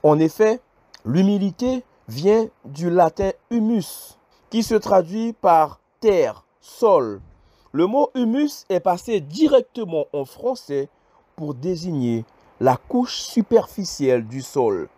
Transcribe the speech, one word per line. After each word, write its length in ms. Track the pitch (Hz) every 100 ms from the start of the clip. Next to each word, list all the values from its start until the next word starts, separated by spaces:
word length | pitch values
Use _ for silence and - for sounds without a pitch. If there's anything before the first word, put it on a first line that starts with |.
En 160 | 151 151
effet, 440 | 160 - 214 240 _ _ _ - 107
l'humilité 760 | 151 190 202 196 - 247 254 - _ -
vient 400 | 117 180 220 220 _ -
du 240 | 143 175
latin 420 | 175 165 - 196 - _
humus, 680 | 233 220 226 - - - _ _ _ _
qui 140 | 220
se 120 | 220 220
traduit 580 | 202 196 165 208 226
par 460 | 226 196 165 151 - _ _
terre, 460 | 226 185 131 104 _ _
sol. 640 | - - 226 175 117 101 - _ _ _ _
Le 140 | 139 180
mot 240 | 262 285 262
humus 500 | 240 254 294 - -
est 100 | 180
passé 400 | 185 180 - 214
directement 880 | 143 175 311 269 - - 202 160 143
en 120 | 147 135
français 640 | - 247 247 - 139 139 _ _ _ _ -
pour 180 | 151
désigner 720 | 127 160 175 180 151 120 117 113 _ _ _
la 180 | 127 127
couche 420 | - 247 247 -
superficielle 1040 | - - 208 226 202 - 185 - 135 123 110
du 160 | 131
sol 480 | 127 143 120 95 73